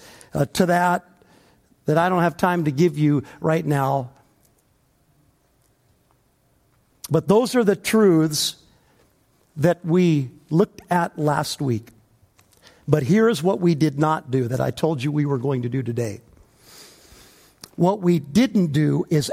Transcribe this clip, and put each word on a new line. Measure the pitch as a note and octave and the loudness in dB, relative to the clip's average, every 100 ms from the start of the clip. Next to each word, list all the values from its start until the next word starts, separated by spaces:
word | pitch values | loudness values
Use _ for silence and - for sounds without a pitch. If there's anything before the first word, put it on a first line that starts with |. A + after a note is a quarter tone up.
| - - - | -18 -20 -8
uh, | D3+ C#3+ | -4 -2
to | - F3+ | 0 0
that | F3 F3 - - _ _ _ _ _ _ _ - | 2 2 0 -6 _ _ _ _ _ _ _ -2
that | D#3 | 0
I | F3 | 2
don't | F#3 | 2
have | E3+ - | 0 0
time | F#3+ F3 D3+ | 0 0 -2
to | |
give | C3+ F3 D3 | 2 0 2
you | D3+ D3 - - | 0 0 -4 -6
right | D#3+ D#3+ D#3 | -2 -2 -2
now. | C#3+ C3+ C#3 B2+ - _ _ _ _ _ _ _ _ _ _ _ _ _ _ _ _ _ _ _ _ _ _ _ _ _ _ _ _ - | -2 -2 -4 -6 -16 _ _ _ _ _ _ _ _ _ _ _ _ _ _ _ _ _ _ _ _ _ _ _ _ _ _ _ _ -2
But | D#3+ D#3+ | 0 2
those | G#3 B3 B3+ | 2 2 2
are | |
the | G#3 | 2
truths | F#3+ - A3 G3+ D#3+ D#3 D3 - - _ _ _ _ _ _ _ _ _ - | 0 0 4 6 4 2 -2 -6 -8 _ _ _ _ _ _ _ _ _ -2
that | D#3+ E3+ | -2 -2
we | E3+ F3+ F3 D3 C3 - - | 0 2 2 0 -2 -12 -4
looked | D#3+ A3 - - | 0 0 -4 -4
at | F3 E3+ - | -2 -2 -4
last | D3+ D3 D3 - | -2 -2 -4 -6
week. | C#3 A2 - - _ _ _ _ _ _ _ _ - | -4 -4 -8 -20 _ _ _ _ _ _ _ _ -2
But | D3 | 0
here | B2+ G#3 A3+ | 2 2 2
is | E3+ | 0
what | F3 G3 | -2 0
we | F3 | 0
did | D3 D#3 C#3 | 2 0 0
not | D#3 D#3 C3 | 0 -2 -2
do | C3 A#2 | -4 -2
that | B2+ | -4
I | C3 | -4
told | - D#3+ D#3 | -4 -4 -2
you | C#3+ | -4
we | D3 C#3+ | -4 -2
were | C3+ | -4
going | C3 C3 | -4 -4
to | A#2+ | -4
do | C3 | -6
today. | A#2+ A#2+ A2+ - _ _ _ _ _ - - _ _ - - _ _ _ - - | -6 -6 -8 -10 _ _ _ _ _ -20 -20 _ _ -20 -20 _ _ _ -12 -2
What | F3 G#3 | 0 0
we | F3 E3+ | 0 0
didn't | - F3+ B3+ G#3 E3+ | 0 0 2 0 0
do | C#3+ D3 C#3+ - | 0 0 -2 -2
is | D3+ - | -2 -2